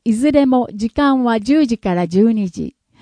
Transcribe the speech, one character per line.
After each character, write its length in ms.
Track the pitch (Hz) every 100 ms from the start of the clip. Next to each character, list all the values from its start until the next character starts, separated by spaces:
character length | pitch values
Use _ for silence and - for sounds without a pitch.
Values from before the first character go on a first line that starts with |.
い 100 | -
ず 180 | 220 285
れ 140 | 294 277
も 240 | 254 240
時 160 | 208 226
間 360 | - 285 269
は 160 | 247 226
十 260 | 208 302 285
時 100 | 226
か 160 | 202
ら 160 | 175 175
十 240 | 180 226
二 160 | 220 190
時。 260 | - 156 - _ _